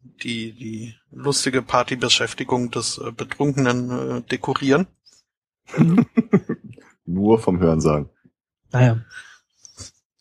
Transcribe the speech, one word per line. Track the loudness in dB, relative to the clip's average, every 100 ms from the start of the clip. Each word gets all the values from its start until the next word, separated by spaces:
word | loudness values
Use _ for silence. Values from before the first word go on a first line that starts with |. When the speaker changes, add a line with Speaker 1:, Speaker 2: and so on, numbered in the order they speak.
| -20 -12
Speaker 1:
die, | -8 -6 -8
die | -12 -12 -12 -14 -18 _
lustige | -8 -2 -2 0 -2
Partybeschäftigung | 0 0 0 -2 0 0 -2 -6 -4 -2 -2
des, | -4 -6 -6
äh, | -10
betrunkenen, | -10 -8 -2 0 2 2 2 -2 -6 -4 -6
äh, |
Dekorieren. | -6 -6 -4 -2 2 2 2 _ _ _ _ _ _ _ -4 2
Speaker 2:
Mhm. | 4 4 2 0 0 0 -2
Speaker 3:
<laughs> | -10 -12 -20 -20 _ -6
Nur | 0 4 4
vom | 4 2
Hörensagen. | 2 4 2 0 -2 _ _ _ _ _ _
Speaker 2:
Ah | 2
ja. | 4 2 -4 -18 -20 -20 _ _ _ -20 -20 _ _ _